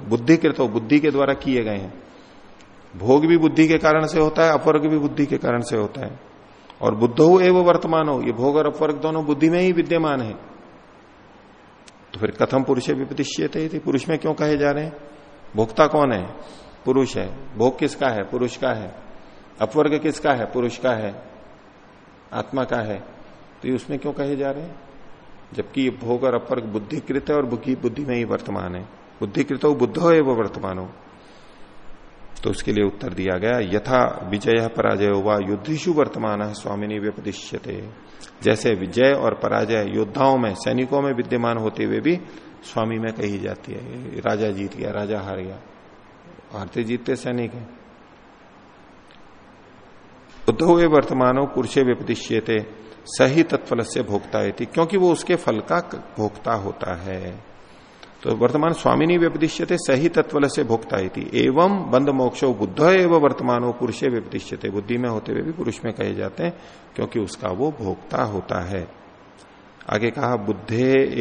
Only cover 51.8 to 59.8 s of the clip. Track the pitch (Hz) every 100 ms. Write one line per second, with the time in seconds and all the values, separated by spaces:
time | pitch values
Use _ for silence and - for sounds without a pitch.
51.8 | 127 117 107 117 - 113 107 110 104 -
52.8 | - - - - 131 151 165 147 - 120
53.8 | 110 123 107 101 - 110 101 98 123 -
54.8 | 165 202 180 160 - 170 - 110 - 165
55.8 | 175 - - - 104 101 - 113 98 -
56.8 | 95 87 95 92 92 95 - - - -
57.8 | - - - - - 110 120 143 156 165
58.8 | 127 123 160 175 165 - 156 - 170 175